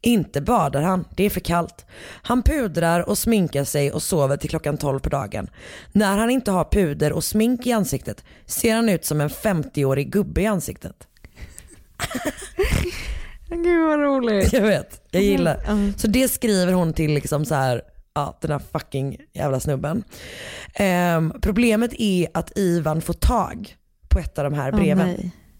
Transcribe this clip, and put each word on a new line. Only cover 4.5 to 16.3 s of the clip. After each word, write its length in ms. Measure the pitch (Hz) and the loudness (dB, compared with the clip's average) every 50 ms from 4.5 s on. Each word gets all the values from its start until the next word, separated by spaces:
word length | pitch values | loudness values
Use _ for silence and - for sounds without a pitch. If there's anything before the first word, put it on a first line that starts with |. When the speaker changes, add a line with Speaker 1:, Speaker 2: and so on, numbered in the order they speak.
| - 160 - 147 147 147 | -4 -4 -2 -2 -4 -2
Speaker 1:
tolv 220 | - 143 135 135 | -2 -2 -2 -2
på 100 | 131 - | -2 -2
dagen. 380 | - 139 127 104 - 107 - - - - - - - - - - | -2 -2 -4 -4 -8 -8 -8 -10 -12 -16 -20 -20 -20 -20 -20 0
När 260 | - 202 214 190 196 202 | 2 2 4 4 4 2
han 120 | 226 233 | 2 2
inte 220 | 254 269 254 - | 2 0 0 0
har 140 | 190 180 156 | 0 0 2
puder 480 | - - 208 190 156 143 156 147 151 - | 2 2 2 2 2 2 0 0 0 0
och 100 | 180 - | 0 -4
smink 440 | - - 214 220 233 254 240 247 247 | -2 0 2 2 2 2 0 0 0
i 40 | |
ansiktet 520 | 240 220 190 156 - 131 - - 101 - - - - - - | 0 0 0 0 -2 -4 -4 -8 -12 -12 -14 -20 -20 -20 -12
ser 300 | - - - - 233 220 | -10 -8 0 0 2 2
han 140 | 226 233 226 | 4 2 2
ut 160 | 190 160 - | 2 0 0
som 160 | - 151 151 | -2 0 0
en 80 | 147 147 | 0 0
femtioårig 840 | - - - 220 190 160 151 - _ 147 139 135 135 135 143 131 | -2 -2 -2 0 0 0 -2 -4 _ 0 0 2 2 0 -2 0
gubbe 300 | - 202 202 - 151 156 | 0 -2 -2 0 0 0
i 40 | 185 | 0
ansiktet." 640 | 220 214 180 - - - - - - - _ - _ _ _ _ - _ - - - - - - - - - - _ _ _ | 2 0 -2 -4 -6 -12 -12 -14 -16 -18 _ -20 _ _ _ _ -20 _ -16 -18 -16 -16 -20 -20 -20 -20 -20 -20 _ _ _
<laughs> 300 | - - 659 - 698 - - - - - - - 392 - - - - 359 - - - - - - - - - - - - | -8 -6 -6 -6 -6 -6 -8 -8 -16 -16 -4 -2 0 2 2 0 0 -2 -6 -8 -8 -8 -8 -8 -8 -12 -14 -18 -12 -10
Speaker 2:
Gud 380 | 339 339 339 349 349 330 320 320 | -6 -2 0 2 4 4 4 2
vad 120 | 302 294 | 2 2
roligt. 540 | 294 285 277 269 247 233 214 196 190 196 - | 2 2 2 2 2 2 2 4 2 4 4
Speaker 1:
Jag 80 | 269 | 4
vet, 400 | 196 214 196 143 - - - - _ _ | 4 4 2 0 -2 -8 -16 -20 _ _
jag 120 | - 180 202 | 0 2 2
gillar. 400 | 202 196 180 175 165 147 - - - | 4 2 2 2 0 0 -2 -2 -2
Speaker 2:
Mm. 260 | 208 208 202 202 202 - | 0 0 0 0 -2 -2
Speaker 1:
Så 100 | - 220 | 0 0
det 200 | 202 254 262 | 2 2 2
skriver 460 | 254 | 2